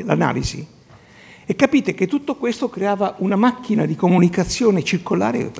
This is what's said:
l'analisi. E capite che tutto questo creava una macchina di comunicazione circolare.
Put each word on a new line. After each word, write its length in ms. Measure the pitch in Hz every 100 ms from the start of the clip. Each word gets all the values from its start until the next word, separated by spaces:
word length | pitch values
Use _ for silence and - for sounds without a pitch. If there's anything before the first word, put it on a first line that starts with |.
l'analisi. 680 | - 151 151 131 131 139 151 - _ - - - - - -
E 100 | -
capite 380 | 277 285 190
che 120 | - 185
tutto 300 | 285 - 269
questo 340 | 240 226 254
creava 460 | - 196 202 196 -
una 180 | 190 202
macchina 480 | 240 240 - 214
di 120 | 156 156
comunicazione 840 | 180 180 175 175 175 - 233 190
circolare. 680 | - 175 - 175 208 240 113